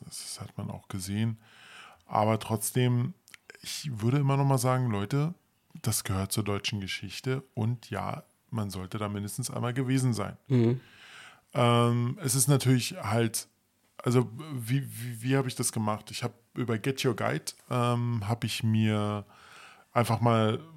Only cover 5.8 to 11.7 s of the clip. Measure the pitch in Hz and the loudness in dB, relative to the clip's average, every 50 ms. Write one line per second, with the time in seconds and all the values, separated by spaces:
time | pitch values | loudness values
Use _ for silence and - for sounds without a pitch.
5.8 | - 120 104 - - - 98 95 98 - - 117 101 101 101 98 - - - 101 | -4 -2 -2 -2 -2 -2 -2 -2 0 -2 -2 -2 -2 0 -2 -2 -2 -4 -4 -4
6.8 | 98 92 - - - 95 - - - 131 131 135 - _ - 117 110 113 123 117 | -6 -6 -8 -8 -8 -10 -12 -8 -4 -4 -4 -4 -6 _ -6 -2 -2 -2 -2 -4
7.8 | - - 107 98 95 98 - 151 - _ _ _ _ - - 113 104 101 95 95 | -6 -8 -6 -6 -4 -4 -6 -8 -10 _ _ _ _ -8 -6 -4 -4 -4 -4 -8
8.8 | 92 92 - 107 107 104 104 101 101 101 - - 123 - 131 117 117 120 120 135 | -8 -8 -6 -6 -4 -4 -4 -4 -6 -6 -6 -6 -8 -6 -4 -4 -4 -2 -2 -2
9.8 | 135 123 131 135 127 127 113 104 98 95 - - _ - 131 123 113 117 127 131 | 0 0 2 2 2 2 2 0 -2 -4 -6 -10 _ 0 2 4 4 4 2 0
10.8 | - - - - - - - - - - - _ _ _ - 139 123 120 | -6 -14 -20 -20 -20 -20 -20 -20 -20 -20 -20 _ _ _ 0 2 4 4